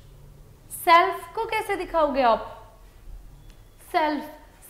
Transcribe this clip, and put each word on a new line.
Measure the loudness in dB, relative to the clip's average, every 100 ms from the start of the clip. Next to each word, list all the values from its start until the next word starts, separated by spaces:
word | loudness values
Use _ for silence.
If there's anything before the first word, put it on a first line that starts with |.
| -20 -20 -20 -20 -20 -20 -18 -4
Self | 6 6 6 -2 -8
को | -8
कैसे | -4 -4 -4 -6
दिखाओगे | -2 0 0 2
आप, | 2 2 -4 -18 -20 -20 -20 -20 -20 -20 -20 -20 -20 -20 -20 -20 -4
Self, | -2 0 -2 -8 -16 -20 -20